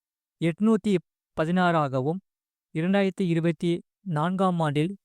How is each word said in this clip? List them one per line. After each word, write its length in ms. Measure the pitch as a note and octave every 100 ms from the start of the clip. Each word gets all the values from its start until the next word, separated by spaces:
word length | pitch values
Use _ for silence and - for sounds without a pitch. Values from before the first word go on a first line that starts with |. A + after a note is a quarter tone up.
| _ _ _ -
எட்நூத்தி 520 | E3 D#3+ G#3+ A3 G#3+ F3+ - _ _ -
பதினாறாகவும், 800 | D#3+ F3+ F3 E3+ C#3 C3 C3+ F#3+ - _ _ _ _ D#3
இரண்டாயிரத்தி 500 | F3 G3+ G3 - F3+
இருபத்தி 440 | E3 E3+ D#3+ F3 E3+ - _ G3
நான்காம் 520 | D3+ E3+ F#3 F#3+ E3+
ஆண்டில் 320 | D#3 C#3+ E3 G3+